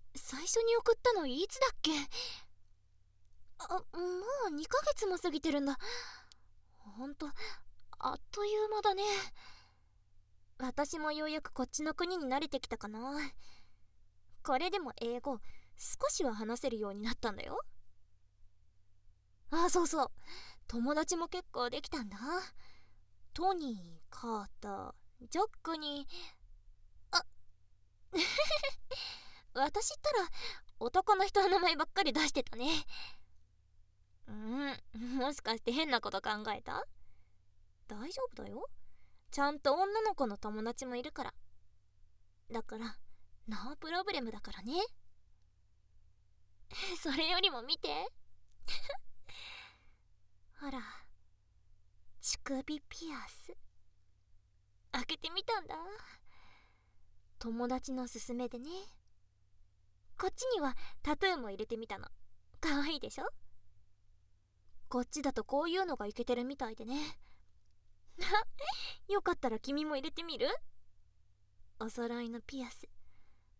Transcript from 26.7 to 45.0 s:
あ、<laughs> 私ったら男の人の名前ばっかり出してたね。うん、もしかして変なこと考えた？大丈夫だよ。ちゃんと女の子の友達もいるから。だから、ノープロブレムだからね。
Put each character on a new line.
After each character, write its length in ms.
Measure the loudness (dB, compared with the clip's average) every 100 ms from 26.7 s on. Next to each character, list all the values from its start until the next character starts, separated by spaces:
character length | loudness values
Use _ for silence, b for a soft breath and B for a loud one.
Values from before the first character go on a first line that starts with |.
| -20 -20 -18 0
あ、 120 | 0 0 -6 -14 -16 -20 -20 -20 -20 -4
<laughs> 1400 | 0 2 4 4 4 2 -2 -4 -6 -6 -10 -12 -16 -6
私 400 | 2 2 4 0
っ 40 | 2
た 100 | 4
ら 180 | 4 4 B B B B -4
男 360 | 2 6 8 8
の 100 | 8
人 180 | 8
の 40 | 8
名 120 | 8
前 160 | 6 4
ば 80 | 4
っ 40 |
か 140 | 4
り 80 | 4
出 160 | 6 4
し 60 |
て 100 | 4
た 140 | 0 2
ね。 280 | 4 4 2 B B B B B -20 -20 -20 -20 -20 -20 -20 -18 -12
う 40 |
ん、 500 | -8 -4 -2 -2 -4 -8 -8 -2 2
も 160 | 2
し 100 | 2
か 140 | -2 0
し 60 |
て 100 | 2
変 180 | 2 4
な 120 | 4
こ 80 | 2
と 100 | 0
考 220 | 0 0 -2
え 100 | -4
た？ 240 | -4 -4 -4 -8 -14 -14 -18 -20 -20 -20 -20 -18 -10
大 240 | -8 -6
丈 120 | -4
夫 200 | -4 -4
だ 60 | -8
よ。 180 | -8 -8 -6 -8 -10 -14 -18 -6
ち 80 | 2
ゃ 100 | 2
ん 100 | 4
と 160 | 4 6
女 260 | 6 4
の 140 | 2 4
子 100 | 2
の 100 | 0
友 260 | -2 -2
達 220 | -2 -2 -4
も 80 | -4
い 80 |
る 80 | -4
か 120 | -4
ら。 100 | -6 -6 -12 -14 -20 -20 -20 -20 -20 -20 -20 -20 -6
だ 120 | -4
か 140 | -4 -4
ら、 220 | -6 -6 -8 -10 -14 -12 -4
ノ 100 | -4 -4
ー 40 | -6
プ 140 | -2
ロ 120 | 0
ブ 80 | 0
レ 100 | 0
ム 100 | -2
だ 100 | -4
か 100 | -6
ら 120 | -6
ね。 200 | -2 0 0 -4